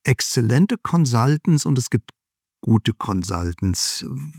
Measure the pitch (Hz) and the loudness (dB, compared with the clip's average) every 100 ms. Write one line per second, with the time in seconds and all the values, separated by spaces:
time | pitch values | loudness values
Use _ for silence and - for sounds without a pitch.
0 | - 127 - - 113 123 196 247 - 170 | 0 0 0 0 2 4 2 0 -2 0
1 | 147 120 127 151 - 151 - 135 120 117 | 2 2 2 0 2 0 2 -2 0 -4
2 | - _ _ _ _ _ - 113 113 110 | -4 _ _ _ _ _ 0 2 2 -2
3 | - 95 92 90 87 85 98 87 - - | -4 -4 -4 -4 -4 -2 -2 -2 -4 -6
4 | - 131 147 | -10 -10 -12